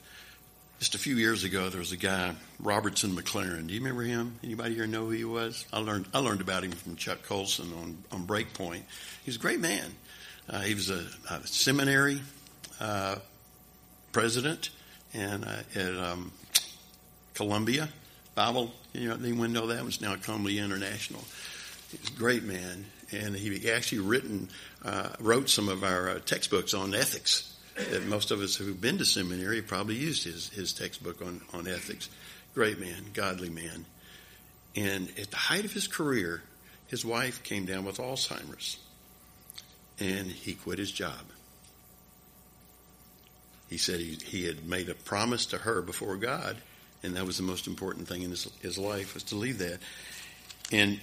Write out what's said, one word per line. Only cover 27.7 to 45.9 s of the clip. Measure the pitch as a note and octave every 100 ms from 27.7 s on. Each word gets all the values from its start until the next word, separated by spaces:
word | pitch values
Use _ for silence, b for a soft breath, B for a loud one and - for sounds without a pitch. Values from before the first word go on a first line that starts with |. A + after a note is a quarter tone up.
| -
that | G2+ F#2+ G2
most | G#2 -
of | G#2
us | G2 -
who've | G2 F#2
been | A#2 F#3
to |
seminary | C3 G2+ F2+ F2+ F#2+ A2+
probably | G2+ F#2 G#2
used | A2+ D#3 C#3+
his, | F2 E2+ -
his | G#2 F2
textbook | - G2 - F2 E2
on, | F2+ F2 -
on | F2 E2+
ethics. | F2 - G#2 - B B B B
Great | C3+ A2 G2
man, | F#2 F2+ G2+
godly | G#2 G2 F#2 F2+
man. | E2 E2 E2 - B B B B B B - - -
And | G2+ G2 F#2 -
at | G2+
the | -
height | - F3
of | G#3+
his | G3+ -
career, | - D3+ B2 F2 E2 - - B B -
his | A#2+
wife | A2+ A#2 B2+ -
came | - G#2
down | F#2 F#2+
with | G2 F#2+
Alzheimer's, | B2+ C3+ - B1+ - - - - - - - - - - - B B B - -
and | G2 F#2+ F#2
he | E2+ -
quit | D#2+ F2 F2
his | G2
job. | - F2 C2 - - - - - - - - - - - - - - - - - - - - - - - - -
He | E2+
said | - F2+
he, | E2 D#2+
he | - G2
had | F2 D#2 E2
made | F#2 F2
a |
promise | E2+ - G2+ A2+ A#2+ -
to | F2+
her | A2 A2
before | E2+